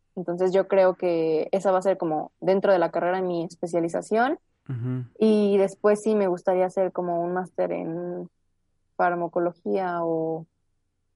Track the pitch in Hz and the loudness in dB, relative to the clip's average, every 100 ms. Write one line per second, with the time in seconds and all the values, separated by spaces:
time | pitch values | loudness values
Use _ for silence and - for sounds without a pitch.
0 | _ - 175 175 185 185 185 196 185 185 | _ -10 -6 -2 2 2 2 4 4 2
1 | 180 170 160 156 - 190 190 185 190 185 | 0 0 2 0 0 0 2 2 2 0
2 | 165 156 - _ 165 190 202 190 165 170 | 0 -2 -6 _ 0 2 4 4 2 0
3 | 170 185 185 175 165 - 175 170 165 175 | -2 -2 -2 -4 -6 -8 -4 -2 -2 -4
4 | 175 214 254 359 _ _ - 123 123 127 | -2 0 0 -2 _ _ -10 -6 -4 -6
5 | 123 - 220 214 202 196 196 196 208 208 | -8 0 2 4 4 4 2 2 2 2
6 | 214 214 196 175 180 185 185 190 185 185 | 2 0 0 0 0 2 2 0 -2 -2
7 | 180 170 170 180 185 - 180 175 175 165 | -2 -2 -2 -4 -4 -4 -4 -4 -6 -6
8 | 175 180 180 _ _ _ _ _ _ - | -8 -8 -12 _ _ _ _ _ _ -2
9 | 185 175 170 180 175 170 214 202 185 175 | 0 0 -2 -2 -2 -4 -4 -2 -2 -2
10 | 165 160 160 160 165 _ _ _ _ _ | -2 -2 -2 -6 -10 _ _ _ _ _
11 | _ | _